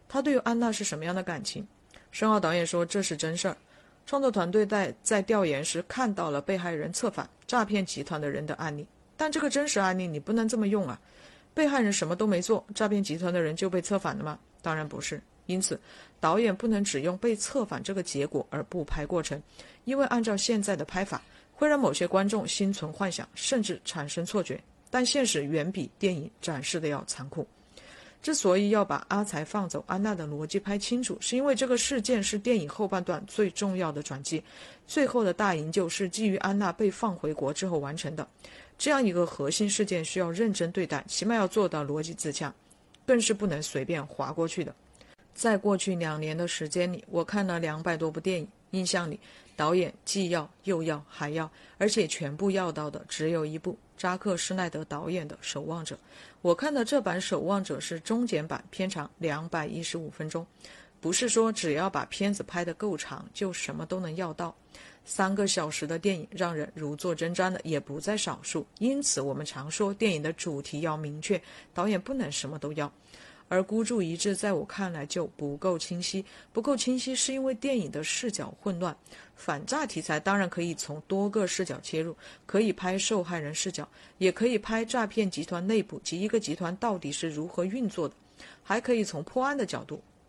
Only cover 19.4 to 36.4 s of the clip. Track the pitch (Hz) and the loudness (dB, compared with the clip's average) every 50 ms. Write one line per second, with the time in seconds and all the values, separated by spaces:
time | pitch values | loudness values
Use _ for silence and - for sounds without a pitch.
19.4 | - - - - - - - - _ 240 269 269 277 - - 240 226 226 208 196 | -8 -14 -20 -20 -20 -20 -20 -10 _ -2 2 2 4 4 4 2 2 2 2 2
20.4 | - - 233 214 196 208 190 143 156 - - 180 196 - 151 - - - - - | 2 2 2 2 2 0 0 -2 -2 -4 -2 -2 -2 -2 -4 -6 -8 -12 -20 -20
21.4 | - _ _ - 294 302 294 285 254 156 143 - 175 170 - 190 196 202 220 208 | -20 _ _ 2 4 4 6 6 4 2 2 2 0 4 4 4 4 4 2 0
22.4 | - - - - 202 196 196 - - 156 - - 196 185 175 - - - - - | 0 -2 0 2 2 2 2 0 -4 -8 -4 -4 -4 -2 -2 -6 -8 -10 -10 -6
23.4 | - - 277 240 208 - 170 - - - - 165 143 147 - 175 170 - - 208 | -2 2 2 2 2 0 -2 -4 -6 -6 -6 -4 -6 -4 -2 -4 -4 0 0 -2
24.4 | 170 - - - - - - _ _ - - 254 254 240 - 285 262 - - 156 | 0 0 -4 -8 -8 -16 -20 _ _ -2 0 2 2 4 4 4 4 4 2 0
25.4 | 139 143 160 156 147 180 196 185 - - - _ 202 190 180 147 151 - - _ | 0 2 0 2 0 0 -2 -2 -4 -6 -4 _ 0 2 2 0 -4 -8 -12 _
26.4 | - 175 156 143 151 - - 170 160 147 143 135 - - - - - 139 - 165 | -6 -4 -4 -4 -4 -2 -2 0 0 0 -2 -2 -4 -6 -8 -8 -8 -8 -6 -6
27.4 | - - _ _ - _ - - - - - - - - - _ - 302 311 294 | -6 -8 _ _ -20 _ -20 -20 -20 -20 -20 -20 -20 -20 -20 _ -4 -2 -2 2
28.4 | - 190 180 196 208 202 214 208 196 - 143 - - - - 202 208 202 - 147 | 4 6 6 6 6 4 4 4 4 2 0 -4 -2 0 0 0 0 0 -2 -4
29.4 | 156 - - 208 190 165 - 147 - - 180 190 202 220 208 175 160 147 147 147 | -4 -2 -2 -2 -2 -2 -4 -6 -4 -2 -2 0 0 0 0 -2 -4 -4 -4 -6
30.4 | 156 160 - 202 202 202 202 208 202 - 240 247 247 - - - - - 240 254 | -4 -2 -2 -2 0 0 -2 -2 0 0 0 0 0 -2 -4 -4 -4 0 0 2
31.4 | 277 285 262 214 262 247 247 233 - - 285 247 208 - 254 214 196 - - 208 | 4 4 4 4 4 2 2 2 2 2 0 0 2 2 2 2 2 0 0 0
32.4 | 202 240 240 208 151 151 - - 214 185 196 185 175 - 170 147 - - - - | 2 2 2 2 2 -2 -2 -2 -2 0 0 0 0 -2 -2 -4 -4 -4 0 2
33.4 | 208 185 - - 208 196 185 185 180 156 147 147 147 - 139 139 139 - 165 151 | 2 2 2 0 -2 0 0 0 0 -2 -2 -4 -6 -6 -8 -6 -4 -4 -4 -4
34.4 | - - - - - - - - - - - 320 277 262 - 247 220 185 175 - | -4 -8 -16 -20 -18 -20 -20 -20 -14 -2 2 4 4 4 4 4 4 4 2 2
35.4 | 214 196 175 156 151 160 165 202 180 165 - - 196 180 - 208 220 208 185 - | 2 2 2 2 -2 0 2 2 2 2 0 -2 -2 -2 0 2 2 2 2 2